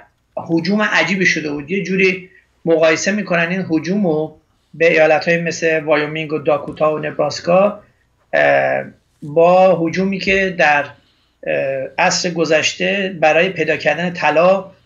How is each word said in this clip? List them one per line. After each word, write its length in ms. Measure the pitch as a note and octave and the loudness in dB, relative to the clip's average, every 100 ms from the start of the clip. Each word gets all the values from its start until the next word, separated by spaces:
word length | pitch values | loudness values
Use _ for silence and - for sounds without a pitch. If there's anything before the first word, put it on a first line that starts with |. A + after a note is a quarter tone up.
| - _ _ - - | -10 _ _ -12 -2
هجوم 320 | E3 E3+ G#3+ | -2 0 0
عجیبی 440 | G#3+ F3 D#3+ F#3+ F3+ | 0 0 0 0 0
شده 240 | E3 D3+ | 0 -4
بود. 200 | D3 C#3+ | -8 -6
یه 120 | G3 | -6
جوری 460 | G3 F#3+ F#3+ F#3 - _ _ _ | -2 0 0 0 -8 _ _ _
مقایسه 480 | E3 E3 D#3+ D#3+ G3 | 0 2 4 2 0
می‌کنن 360 | G#3 F#3 E3+ E3+ | -4 -2 -2 -2
این 180 | F#3 F#3 | -4 -2
هجوم 360 | D#3+ D3+ G3+ F#3 | -2 -2 -2 0
رو 340 | D#3 D#3 - _ _ _ | 0 -4 -10 _ _ _
به 160 | D3+ E3 | -2 2
ایالت‌های 500 | D#3+ D#3 D#3 D#3+ E3+ | 4 4 4 2 -2
مثل 400 | E3 E3 E3 D#3+ | -2 -4 -2 -2
وایومینگ 520 | D3+ D3+ D3+ D#3 D#3 | 0 0 0 -6 -6
و 60 | D3+ | -4
داکوتا 560 | D3 C#3+ C#3+ C#3+ D#3 | -2 -2 -4 -2 -2
و 40 | D3+ | 0
نبراسکا، 840 | D3+ C#3 D3 - - F3+ G#3 - - _ _ _ _ | -4 -4 -4 -4 0 2 2 0 -12 _ _ _ _
اه، 520 | D3 D3 C#3 C3+ C3+ C3+ - _ _ | 0 2 2 0 -2 -6 -14 _ _
با 640 | D3+ D3+ E3+ F#3 F#3+ E3+ E3 | -4 2 4 6 4 4 0
هجومی 320 | E3+ G3 F#3+ | -2 -4 -4
که 360 | G3+ G3 F#3+ F3 | -2 0 -2 0
در، 260 | D3+ D3 B2+ - _ _ _ _ E3 | 2 2 -2 -10 _ _ _ _ -6
اه، 80 | D3 C#3 C3+ C3 - | -4 -2 -4 -6 -2
عصر 320 | F3+ F3+ F3+ | 0 0 -2
گذشته 840 | E3+ D3+ D#3 - - F#3 G3 F#3+ F3+ | -2 0 2 0 -2 -4 -2 -4 0
برای 280 | D#3 D#3 F#3 | 2 4 2
پیدا 280 | E3+ D#3 D3+ | 0 -2 -2
کردن 340 | D#3 D3 F3 | -2 -2 -4
طلا 600 | F3 D3+ D3+ F3+ F#3+ F#3+ - | -2 0 4 4 2 -2 -16